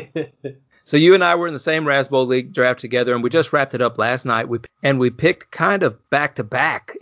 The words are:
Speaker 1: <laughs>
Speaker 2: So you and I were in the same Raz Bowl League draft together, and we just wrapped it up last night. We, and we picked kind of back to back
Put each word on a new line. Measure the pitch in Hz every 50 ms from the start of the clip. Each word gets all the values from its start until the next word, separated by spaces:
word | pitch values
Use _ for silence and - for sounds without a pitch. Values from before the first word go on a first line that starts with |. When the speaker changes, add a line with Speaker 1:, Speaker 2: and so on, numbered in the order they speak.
| - - _
Speaker 1:
<laughs> | 165 135 - _ _ - 135 - - _ _ _ _ _ -
Speaker 2:
So | -
you | 147 160 175
and | 190 190
I | 180 170 175
were | 170 175
in | 170
the | 151 127
same | - 165 156 160 156
Raz | 143 139 139 135 -
Bowl | 139 131 131
League | 123 127 127 127 131 -
draft | - 127 127 123 -
together, | - 113 123 123 123 123
and | 123 120
we | 117 123
just | 123 165 147 -
wrapped | - 147 135 135 -
it | 120
up | 123 120 123 -
last | 107 117 123 127 -
night. | 131 113 113 117 127
We, | 117 113 117 - _ _
and | - 139 139 131
we | 127 123
picked | 120 - 151 170 185 - - _
kind | - - 165 190 202 190
of | 175 127 110 - _ _
back | 139 143 147 143 -
to | -
back | 117 101 127 127 143 160 127 - - - - -